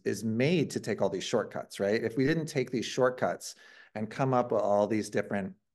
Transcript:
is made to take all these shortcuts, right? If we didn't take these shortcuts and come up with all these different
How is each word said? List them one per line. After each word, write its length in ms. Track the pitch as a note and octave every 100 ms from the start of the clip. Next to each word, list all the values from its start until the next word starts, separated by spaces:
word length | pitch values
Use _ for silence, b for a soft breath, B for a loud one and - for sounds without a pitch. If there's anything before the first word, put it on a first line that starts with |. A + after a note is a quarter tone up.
is 200 | A2 G2+
made 480 | A2 A2 C#3 F3+ A#2+
to 80 | A2+
take 200 | A2+ G2+
all 80 | G2
these 140 | F2+
shortcuts, 560 | - A#2 F#2+ - - -
right? 240 | G2+ A2+
If 140 | A2+ A#2
we 80 | C3+
didn't 220 | E3 D#3
take 240 | C#3 B2
these 140 | A#2+ -
shortcuts 680 | - B2+ B2 F#2+ E2 - - B B B
and 160 | G#2+ G#2+
come 240 | - C3+
up 180 | B2+ A#2+
with 100 | A2+
all 260 | G2+ G2+ G#2
these 240 | A2 G2+
different 420 | A#2 - G2+ F#2+ - _